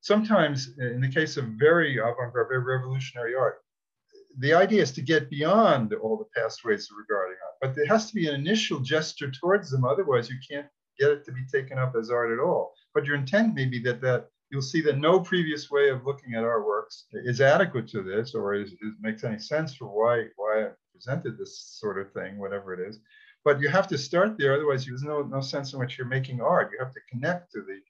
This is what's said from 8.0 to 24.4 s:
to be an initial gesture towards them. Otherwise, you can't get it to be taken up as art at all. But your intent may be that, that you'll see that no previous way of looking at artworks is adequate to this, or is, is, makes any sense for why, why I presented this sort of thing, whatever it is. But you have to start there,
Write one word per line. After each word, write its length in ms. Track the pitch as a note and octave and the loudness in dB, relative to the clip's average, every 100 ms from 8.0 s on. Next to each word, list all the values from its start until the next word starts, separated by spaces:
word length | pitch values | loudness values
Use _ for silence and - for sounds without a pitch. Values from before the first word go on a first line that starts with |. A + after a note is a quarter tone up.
| A3 | 2
to 60 | |
be 140 | G#3+ D#3+ | -2 -2
an 60 | |
initial 440 | C#3 D3 A3 - D#3 | -2 0 0 0 -4
gesture 520 | C3 D#3 D#3 - C#3+ | 0 -2 -2 -8 -10
towards 400 | C3+ E3+ G3+ E3 | -6 2 2 2
them. 140 | C3 | -2
Otherwise, 440 | B2+ D3+ F3+ B2+ A2+ | 0 0 2 0 0
you 60 | B2+ - | -10 -10
can't 180 | C#3+ D3 _ _ _ | -12 -12 _ _ _
get 120 | C#3 | 2
it 140 | D3 | 2
to 80 | D3 | -2
be 120 | B2+ C3 | -12 -4
taken 280 | C#3+ C3 C3 | -4 -2 -2
up 160 | B2+ A#2+ | -2 -2
as 120 | A2+ | -2
art 200 | A#2+ A#2 | 0 0
at 80 | A#2 | 0
all. 340 | D#3 C#3+ F2+ _ _ | 0 0 -2 _ _
But 120 | D3+ C#3+ | -2 0
your 100 | C#3+ | -2
intent 380 | C3+ G3+ A3+ | 2 2 2
may 120 | D#3 C3 | 2 0
be 140 | B2 | 0
that, 180 | A#2+ A#2+ | -2 0
that 260 | C3 B2 - _ _ | 0 0 -2 _ _
you'll 120 | C#3 | -6
see 200 | C3 E3+ | -2 0
that 160 | D#3 C#3 | 2 2
no 200 | D3+ F#3 | 4 4
previous 500 | F3 F#3 D#3+ D3+ - | 4 0 0 -4 -2
way 180 | C#3+ C#3+ | 2 4
of 160 | B2+ | 2
looking 300 | B2+ C3 B2+ | -4 -8 -6
at 100 | A#2 | -4
artworks 600 | A#2 A#2 G#2+ G#2 - - _ | 0 0 0 -2 -4 -14 _
is 280 | G#2+ A#2+ A#2 | -10 -4 4
adequate 480 | C3+ D#3 F#3 B2+ G#2+ | 6 6 4 0 -6
to 140 | A2 | -8
this, 320 | F#2 G2 B2 | -4 -4 -4
or 200 | A2+ G2+ | -4 -2
is, 180 | G2+ G2 | -2 -4
is, 220 | F2+ G#2+ G#2+ | -10 -12 -8
makes 240 | G#2+ A2 | -8 -6
any 140 | B2 G#2+ | -6 -8
sense 360 | - D3+ D#3+ | -4 -4 -4
for 120 | - A2 | -8 -8
why, 400 | G2+ A2+ A#2+ A2 - | 0 2 2 -2 -6
why 300 | G#2 G#2+ G#2 | -2 0 -2
I 20 | - _ | -8 _
presented 440 | _ - D3+ B2 G#2+ | _ -6 -6 -6 -10
this 200 | G2 - - - | -12 -14 -20 -8
sort 180 | G#2+ G2 | -6 -6
of 120 | G2 | -8
thing, 260 | G#2 F#2 G2+ | -10 -10 -10
whatever 340 | G2 G2+ G2 | -8 -8 -8
it 140 | F2+ F#2 | -8 -8
is. 120 | A2 _ - - _ | -10 _ -20 -20 _
But 160 | - C#3 | 2 2
you 80 | D3 | 4
have 200 | F3 G3 | 2 2
to 100 | C#3+ | -2
start 380 | - E3+ G3+ | 0 2 2
there, 160 | A3 | 2